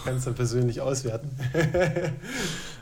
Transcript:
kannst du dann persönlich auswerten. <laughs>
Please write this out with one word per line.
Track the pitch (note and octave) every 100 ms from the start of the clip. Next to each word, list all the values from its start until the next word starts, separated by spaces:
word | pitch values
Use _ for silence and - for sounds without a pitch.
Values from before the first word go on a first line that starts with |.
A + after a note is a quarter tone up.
kannst | B2+ B2+ B2+
du |
dann | A#2
persönlich | A#2 A#2+ A#2+ A#2
auswerten. | C3 C3 A#2 A2+ - - B2
<laughs> | D#3+ E3 F3+ E3+ F3 E3+ - A3 C4 F#3 - - -